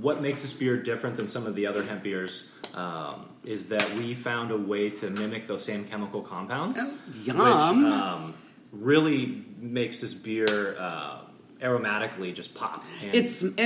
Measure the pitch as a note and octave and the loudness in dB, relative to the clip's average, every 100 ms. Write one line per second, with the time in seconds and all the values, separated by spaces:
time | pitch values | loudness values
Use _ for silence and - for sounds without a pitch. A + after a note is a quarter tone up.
0 | B2+ D3 C#3+ C#3 C3+ - B2+ A#2+ G#2+ A2+ | 0 2 0 -2 -4 -2 0 2 0 -2
1 | B2 A2 G#2 B2+ A2 G2 G2+ G#2 G2+ G#2 | -2 -2 -4 -4 -4 -2 0 0 -2 -4
2 | G2+ F#2+ F#2 - - - - - F2+ E2 | -4 -4 -4 -6 -12 -8 -8 -6 -6 -6
3 | D2+ - - - B2+ A2 F2+ G#2 F2+ G2+ | -6 -8 -14 -16 -8 -6 -2 0 0 0
4 | A#2+ A#2+ B2 A#2 A#2 A2 G2 G#2 G#2 G#2 | -4 -4 -2 -2 0 -2 0 0 0 -2
5 | G#2 G2+ G#2+ A2+ A2 G2+ - G#2 G2+ G#2+ | -4 -2 -2 -4 -4 -4 -2 -4 -6 -6
6 | G2+ G2+ - F2+ G#2 B2+ F3 B3+ C4+ - | -4 -6 -6 -8 -6 -4 -2 -2 -4 -6
7 | - A#2+ G#2+ C3 A#3+ F3 D#3 A3+ D4 C#4+ | -12 -8 -2 6 8 8 8 8 8 6
8 | - F3 D#3+ - - - - G#2 A2+ D3+ | 0 -4 -8 -12 -18 -20 -16 -4 6 6
9 | D#3 C#3 B2 G#2+ - - A#2 B2 A#2 - | 6 2 0 -4 -10 -12 -4 -2 -2 -4
10 | A2+ G2 A2 A2 G#2+ G#2 G2+ F2+ F2+ E2 | -8 -8 -4 2 4 4 0 -2 -6 -4
11 | D2 C#2+ - - - - B2+ B2 A2 G#2 | -8 -10 -14 -20 -20 -4 0 2 2 0
12 | G#2+ F#2+ F2+ F2 - - A2 - - - | -2 -4 -6 -6 -10 -6 -6 -6 -12 -12
13 | G2+ A#3 A#3 - F#3 - | 2 4 4 0 -2 2